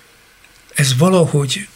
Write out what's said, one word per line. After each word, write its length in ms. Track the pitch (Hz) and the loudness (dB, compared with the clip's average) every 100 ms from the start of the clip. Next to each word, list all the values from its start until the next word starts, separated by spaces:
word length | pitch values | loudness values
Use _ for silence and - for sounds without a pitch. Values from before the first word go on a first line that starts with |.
| _ _ _ _ _ _ _ | _ _ _ _ _ _ _
ez 240 | - 135 127 | -4 -2 0
valahogy, 720 | 175 190 160 147 139 165 202 | 2 2 2 0 -2 -6 -10